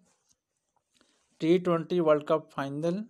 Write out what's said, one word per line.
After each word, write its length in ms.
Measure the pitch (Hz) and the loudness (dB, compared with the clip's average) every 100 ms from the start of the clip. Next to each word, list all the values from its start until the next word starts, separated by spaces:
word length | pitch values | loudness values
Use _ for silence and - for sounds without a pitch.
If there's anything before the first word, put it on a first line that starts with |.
| _ _ _ _ _ _ _ _ _ _ _ _ _ - | _ _ _ _ _ _ _ _ _ _ _ _ _ -4
टी 180 | 160 180 | 2 2
ट्वेंटी 420 | 180 165 156 180 | 2 -2 0 0
वर्ल्ड 260 | 160 151 151 | 4 2 2
कप 200 | 160 151 | -2 -4
फाइनल 520 | - 139 143 165 190 | -8 -8 -4 -4 -4